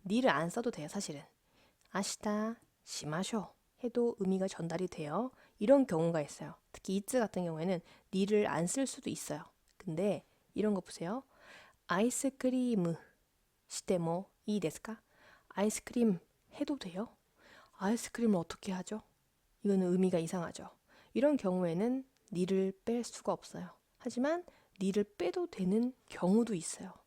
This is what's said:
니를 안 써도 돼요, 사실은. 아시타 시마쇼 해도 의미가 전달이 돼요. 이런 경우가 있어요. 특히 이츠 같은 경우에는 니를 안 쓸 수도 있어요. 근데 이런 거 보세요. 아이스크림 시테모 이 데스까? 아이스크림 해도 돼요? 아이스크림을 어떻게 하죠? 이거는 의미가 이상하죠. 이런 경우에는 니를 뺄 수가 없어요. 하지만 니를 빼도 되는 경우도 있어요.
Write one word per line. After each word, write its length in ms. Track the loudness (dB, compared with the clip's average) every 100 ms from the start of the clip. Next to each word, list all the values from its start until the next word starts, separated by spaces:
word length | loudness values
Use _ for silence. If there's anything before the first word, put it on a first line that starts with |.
니를 260 | 0 4 4
안 200 | 4 0
써도 200 | -2 -4
돼요, 180 | -6 -8
사실은. 340 | -8 -8 -10 -14 _ _ _ _ _ _
아시타 640 | -4 -2 -4 -2 -2 -2 -6 _ _
시마쇼 640 | -12 -8 -4 -4 -2 -4 -6 _ _ _
해도 320 | -2 2 0 2
의미가 300 | 0 2 0
전달이 400 | -2 -4 -2 -4
돼요. 420 | -6 -4 -2 -4 -8 -20 _
이런 280 | 6 8 8
경우가 340 | 2 2 2
있어요. 340 | -4 -10 -14 -14 _
특히 240 | -14 -4 -4
이츠 220 | 0 0
같은 240 | 0 -2
경우에는 360 | -4 -2 -2 -2 -4 -20 _
니를 360 | 0 4 4 4
안 160 | 0
쓸 220 | 0 0 -2
수도 240 | -4 -8
있어요. 340 | -8 -6 -8 -10 _ _ _
근데 480 | -6 0 0 0 _ _ _
이런 200 | -2 0
거 60 | 0
보세요. 420 | -4 -8 -6 -6 -8 _ -20 -20 -20 _ -2
아이스크림 1080 | 2 2 2 -2 0 0 2 2 2 2 0 -8 _ _ _ _ _ _
시테모 580 | -12 -2 0 0 -2 -6 _ -4
이 140 | -2
데스까? 400 | -2 -4 -14 -16 _ _ -20 -20 _
아이스크림 680 | -2 -2 -2 -6 2 2 2 _ _ _
해도 240 | -8 -4 -4
돼요? 300 | -6 -8 -10 _ _ _ -20 -20 -20 -4
아이스크림을 600 | -2 -2 -4 0 2 2
어떻게 340 | 0 -10 -8
하죠? 300 | -8 -6 -10 -12 _ _ _ _ _
이거는 240 | 2 2 4
의미가 320 | 4 4 2
이상하죠. 520 | -2 -4 -6 -10 -16 -20 _ -20 _
이런 220 | 2 4 4
경우에는 680 | 2 2 2 2 0 -2 -6 _ _
니를 400 | -2 0 2 0 -2
뺄 200 | -2 -2
수가 280 | -4 -6 -4
없어요. 380 | -4 -6 -14 -14 -16 _ _
하지만 460 | -8 -2 0 0 -4 -20 _ -4
니를 240 | 0 0
빼도 460 | -2 -2 -2 -2 -4
되는 440 | -2 0 2 0 -4 _
경우도 460 | -2 4 4 4
있어요. 380 | -2 -6 -10 -12 -16